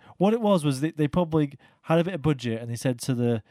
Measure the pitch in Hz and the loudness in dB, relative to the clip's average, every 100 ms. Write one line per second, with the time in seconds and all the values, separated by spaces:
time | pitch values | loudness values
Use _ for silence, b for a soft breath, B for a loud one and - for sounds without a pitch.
0 | B B 190 226 208 185 147 131 156 151 | B B 0 2 2 2 2 0 -4 -2
1 | 147 180 170 156 143 - b b - 165 | 0 0 0 0 0 -4 b b 0 0
2 | 170 175 147 139 120 113 117 117 135 120 | 2 -2 -2 -2 -2 -6 -6 -4 -4 -4
3 | - 120 120 113 b | -4 0 0 0 b